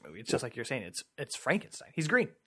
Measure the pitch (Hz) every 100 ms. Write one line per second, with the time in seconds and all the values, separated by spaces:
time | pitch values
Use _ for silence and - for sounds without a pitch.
0 | 73 85 113 131 123 120 113 131 90 -
1 | - - 143 - - 196 - - - -
2 | 156 247 196 -